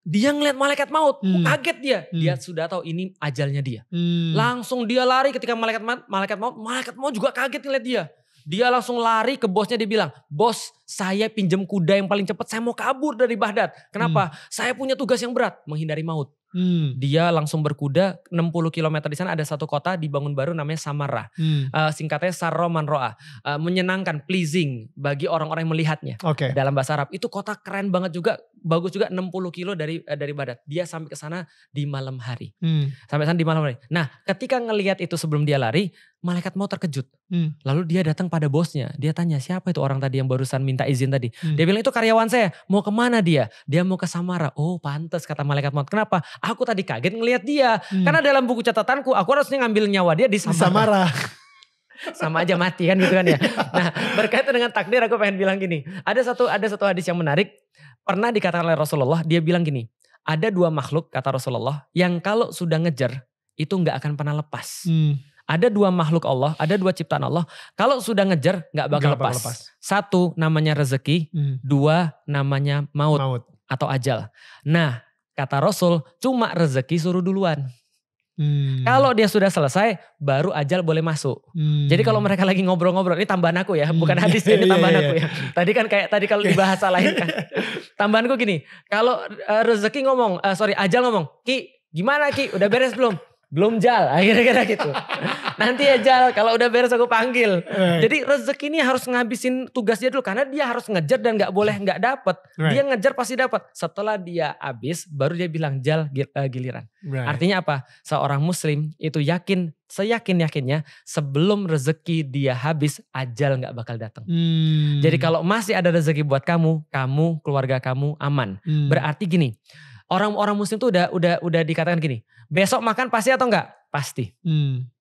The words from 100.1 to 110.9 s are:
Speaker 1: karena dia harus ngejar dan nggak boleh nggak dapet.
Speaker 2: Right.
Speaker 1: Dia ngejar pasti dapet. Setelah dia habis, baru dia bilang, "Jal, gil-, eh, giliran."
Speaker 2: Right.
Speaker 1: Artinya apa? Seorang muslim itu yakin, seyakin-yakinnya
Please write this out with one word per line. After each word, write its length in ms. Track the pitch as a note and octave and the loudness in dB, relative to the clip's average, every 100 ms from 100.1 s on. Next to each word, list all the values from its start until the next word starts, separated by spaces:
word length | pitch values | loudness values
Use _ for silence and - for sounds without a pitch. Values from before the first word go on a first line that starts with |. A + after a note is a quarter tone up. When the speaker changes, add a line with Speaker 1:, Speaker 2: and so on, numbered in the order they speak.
| C4 | -2
Speaker 1:
karena 240 | B3+ G3+ C#4 | -4 -2 -2
dia 160 | C#4+ | -2
harus 240 | C4+ A#3+ A3 | -2 -4 -2
ngejar 320 | G3 D3+ C4 | -2 0 0
dan 160 | A3+ A3 | 2 0
nggak 160 | G3 | 0
boleh 240 | F#3+ G#3 G#3 | 2 0 0
nggak 240 | G3 - | -2 0
dapet. 320 | A#3 C4 - F3+ _ - | -2 0 -2 -4 _ -2
Speaker 2:
Right. 160 | D#3 | 2
Speaker 1:
Dia 100 | C4 C#4 | 2 2
ngejar 260 | B3+ A#3 | 2 0
pasti 240 | C4 A#3 B3+ | 0 -6 -2
dapet. 240 | C4 G3+ - | 0 -2 -6
Setelah 440 | - E3 - G#3 G#3+ | -8 -8 -4 -4 -4
dia 400 | E3+ E3+ D3+ - | -4 -4 -4 -4
habis, 480 | C#3+ A#2+ B2 E3+ | -10 -8 -6 -8
baru 320 | - C#3+ C3+ E3+ | -8 -2 -2 -2
dia 160 | F3+ | -4
bilang, 260 | D#3+ D#3 C3+ | -2 -4 -2
"Jal, 300 | B2+ D#3+ D3+ | 0 0 0
gil-, 240 | C3+ C3+ | -4 -4
eh, 160 | C#3 C#3 | -4 -4
giliran." 400 | B2+ B2+ - - _ | -4 -8 -10 -16 _
Speaker 2:
Right. 260 | F3+ C3+ B2+ | -8 -4 -4
Speaker 1:
Artinya 320 | D3 F3 F#3+ | 0 0 0
apa? 160 | E3+ C#3 - _ | 0 -4 -6 _
Seorang 400 | - D3+ C#3 C#3 | -4 -2 0 0
muslim 480 | D#3 F3+ D#3+ D3 D3+ - | 0 0 -2 -2 -4 -6
itu 240 | D#3 D3+ | -4 -2
yakin, 480 | D3 F3 - F#3+ E3+ - _ | 0 -2 0 -2 -2 -8 _
seyakin-yakinnya 1000 | - G#3 A#3 A3+ F3+ D#3+ D3+ B2+ D3+ D3+ | -6 -2 -2 0 2 2 -2 -2 -2 -4